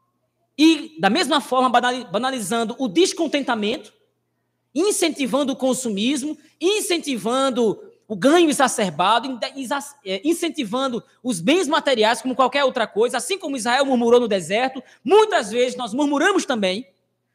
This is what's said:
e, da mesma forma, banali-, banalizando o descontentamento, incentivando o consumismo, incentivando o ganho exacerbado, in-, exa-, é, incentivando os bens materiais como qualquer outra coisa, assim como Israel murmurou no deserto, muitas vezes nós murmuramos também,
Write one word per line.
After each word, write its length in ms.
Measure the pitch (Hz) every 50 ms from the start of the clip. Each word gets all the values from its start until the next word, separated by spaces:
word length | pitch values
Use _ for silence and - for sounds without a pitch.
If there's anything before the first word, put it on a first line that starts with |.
| _ _ _ _ _ _ _ _ _ _ _
e, 440 | - 302 320 330 294 285 - - -
da 100 | - 190
mesma 320 | 214 339 370 247 311 285
forma, 260 | - - 254 262 254
banali-, 380 | 254 226 240 240 247 247 262 220
banalizando 720 | 196 180 208 247 262 262 254 208 165 220 233 233 202 247
o 100 | - 269
descontentamento, 1040 | 233 170 320 370 370 - - 339 277 - 285 269 277 240 220 202 208 247 320 - - _ _ _ _ _ _ _ _ _ _ _ _ _ _ _ _ -
incentivando 800 | 254 359 415 - - 359 330 - - 277 220 196 277 294 254 269
o 20 |
consumismo, 800 | - 254 262 247 254 - 233 208 196 214 247 294 269 233 302 311 - _ _ _ _
incentivando 1300 | 302 359 415 427 - - 349 330 - 294 262 214 160 226 247 269 269 269 240 247 233 214 175 - - - - _ _
o 80 | - 220
ganho 340 | 180 165 269 311 359 339 302
exacerbado, 800 | 254 - 269 240 - - 214 185 151 143 175 202 220 240 -
in-, 120 | 269 262 220 277 262 277 277
exa-, 340 | 269 214 285 285 262 - - _ _
é, 160 | 190 190 196 -
incentivando 800 | 294 339 - 349 330 247 302 262 185 202 254 269 269 247 220 - _ _ _ -
os 160 | 247 233 165
bens 280 | 165 226 311 370 359
materiais 540 | 262 320 302 294 285 269 226 214 214 240 240
como 140 | - 262 247
qualquer 280 | - 262 247 254 285 285
outra 200 | 262 262 254 220
coisa, 320 | - - 196 226 247 254
assim 220 | 247 - - 392 381
como 180 | - 302 277
Israel 280 | 262 202 240 240 269 285
murmurou 340 | 269 262 240 240 233 240 247
no 80 | 247
deserto, 560 | 220 208 190 170 147 196 226 254 262 262 269 - - - _ -
muitas 460 | 240 370 427 440 427 381 320 247 190
vezes 260 | 214 247 247 254 -
nós 160 | 247 247 220
murmuramos 540 | 196 262 294 285 294 277 320 392 403 339 -
também, 420 | - 262 226 202 185 185 214 262 - _ _ _ _ _ _ _ _